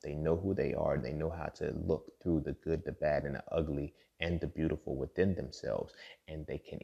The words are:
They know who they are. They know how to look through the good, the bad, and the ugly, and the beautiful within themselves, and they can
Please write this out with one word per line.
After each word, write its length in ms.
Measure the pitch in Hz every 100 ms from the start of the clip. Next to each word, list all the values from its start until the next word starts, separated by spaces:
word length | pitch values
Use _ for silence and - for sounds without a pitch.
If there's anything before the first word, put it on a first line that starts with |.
They 140 | 73 73
know 220 | 80 85
who 160 | 98
they 200 | 95 69
are. 240 | - 73 71
They 140 | 64
know 180 | 76 80
how 180 | 85 76 -
to 180 | 76 82 85
look 280 | 78 - -
through 200 | 90 80 69
the 80 |
good, 320 | - 82 82 73
the 80 |
bad, 320 | - 76 73 71
and 100 | 67
the 80 | -
ugly, 420 | 82 78 71 73 - _ -
and 180 | 85 85
the 80 | 78
beautiful 480 | - 80 82 71 67
within 400 | 67 - 95 90
themselves, 560 | 65 - 58 50 - - - - -
and 180 | 78 73
they 100 | 71
can 220 | - -